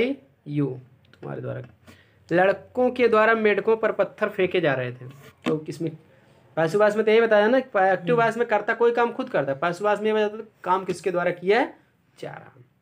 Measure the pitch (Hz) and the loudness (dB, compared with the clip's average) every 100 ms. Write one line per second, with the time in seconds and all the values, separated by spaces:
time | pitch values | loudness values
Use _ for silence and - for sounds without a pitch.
0 | 247 277 _ _ 147 147 135 127 - _ | 0 -4 _ _ -8 -4 -4 -6 -16 _
1 | _ _ 143 139 123 - - _ - - | _ _ -14 -10 -10 -12 -14 _ -20 -20
2 | _ _ - 170 196 190 - 247 254 247 | _ _ -2 2 2 0 -4 -2 0 2
3 | 233 214 220 226 214 190 220 220 214 196 | 2 4 4 4 2 2 0 0 0 0
4 | 185 - 208 196 180 185 156 127 123 123 | -4 -2 -4 0 0 0 0 0 -4 -10
5 | 127 - - - 160 156 156 147 160 160 | -16 -20 -20 -10 -4 -4 -6 -8 -8 -10
6 | _ _ _ _ _ 156 160 202 208 208 | _ _ _ _ _ -2 0 2 2 2
7 | 214 226 226 208 214 262 254 202 190 180 | 2 4 4 4 4 2 0 2 2 2
8 | 175 233 226 220 233 208 214 220 240 233 | 2 2 2 0 0 0 0 0 2 2
9 | 233 - - 170 135 139 175 170 208 208 | 0 -2 -4 -2 -2 -2 -4 -2 -2 0
10 | 214 220 208 220 - _ 180 190 185 175 | 0 0 -2 -4 -14 _ -2 -2 -2 -6
11 | 190 175 175 175 180 226 320 - _ _ | -4 -2 -2 -2 0 2 0 -6 _ _
12 | _ - - - - 123 _ _ | _ -18 -16 -16 -20 -20 _ _